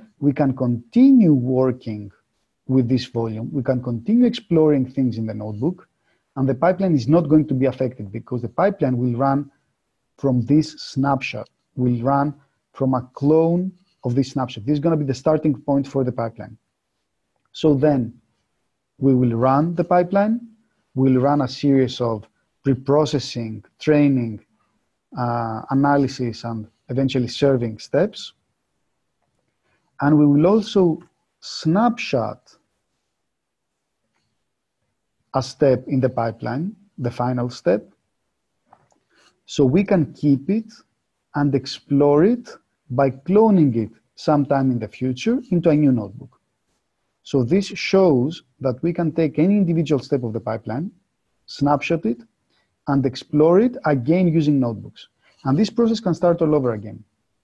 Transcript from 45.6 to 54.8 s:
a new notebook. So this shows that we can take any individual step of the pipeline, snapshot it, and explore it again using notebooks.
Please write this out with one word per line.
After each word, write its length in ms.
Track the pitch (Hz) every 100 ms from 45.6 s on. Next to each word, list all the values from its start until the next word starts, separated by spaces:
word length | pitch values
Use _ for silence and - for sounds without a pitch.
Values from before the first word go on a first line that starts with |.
| 170
a 40 |
new 180 | 151 147
notebook. 480 | 123 101 110 - _ _ _ _ _ _ _ _ _
So 220 | - 139
this 220 | 117 185 196
shows 760 | 190 - 190 185 131 135 170 _ -
that 220 | 131 123
we 100 | 170
can 200 | 170 165
take 260 | - 160 147
any 180 | 175 208
individual 440 | 180 165 147 139
step 240 | - 139
of 80 | 120
the 80 | 107
pipeline, 500 | - 110 110 120 185 - _ _ _ _ -
snapshot 600 | - 143 143 - 165 220
it, 160 | 240 - _ _ _ _ _ -
and 160 | 139 127
explore 540 | 127 - 151 156 180
it 160 | 247 247
again 420 | 156 143 120 175 180
using 320 | 160 147 143
notebooks. 500 | 120 104